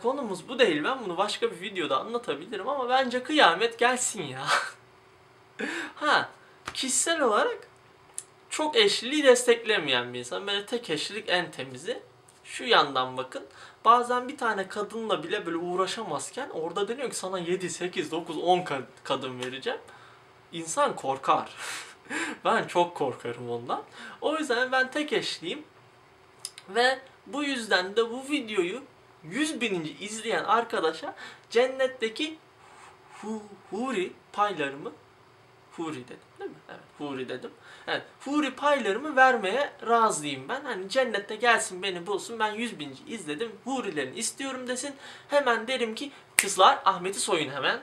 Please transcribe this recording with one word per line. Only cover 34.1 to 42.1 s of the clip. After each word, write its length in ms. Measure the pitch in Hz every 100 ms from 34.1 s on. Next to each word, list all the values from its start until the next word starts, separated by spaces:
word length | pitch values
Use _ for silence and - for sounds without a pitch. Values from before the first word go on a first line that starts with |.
| - _
paylarımı, 580 | - 208 170 139 139 185 - - - - - - - -
huri 360 | - 160 131 123
dedim 280 | 110 - -
değil 120 | 403
mi? 60 | - -
Evet, 100 | - - -
huri 320 | 147 131 123
dedim. 220 | 127 - - - - -
Evet, 160 | 156 - - 262
huri 300 | 294 277 -
paylarımı 600 | 285 277 202 208 302 262
vermeye 580 | 262 240 185 240 285 - 220
razıyım 640 | 262 220 156 147 135 135
ben. 120 | 254
Hani 280 | 269 196 190
cennette 460 | 262 247 202 202 220
gelsin 480 | 240 220 - 180
beni 240 | 196 175
bulsun, 320 | 175